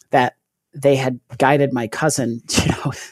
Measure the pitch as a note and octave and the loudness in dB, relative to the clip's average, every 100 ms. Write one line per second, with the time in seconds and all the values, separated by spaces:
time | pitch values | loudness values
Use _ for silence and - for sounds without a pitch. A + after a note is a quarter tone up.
0 | _ C3+ B2 - _ _ _ D3 C#3 C3 | _ 0 0 -4 _ _ _ 0 2 2
1 | C3 A#2+ _ - C3+ D3 C#3 B2 A2+ - | 0 -4 _ 0 2 4 2 -2 -6 -4
2 | D3+ - A#2 A#2+ - - - - C3+ - | -2 0 -4 -6 -4 -2 0 -2 -6 -8
3 | - | -12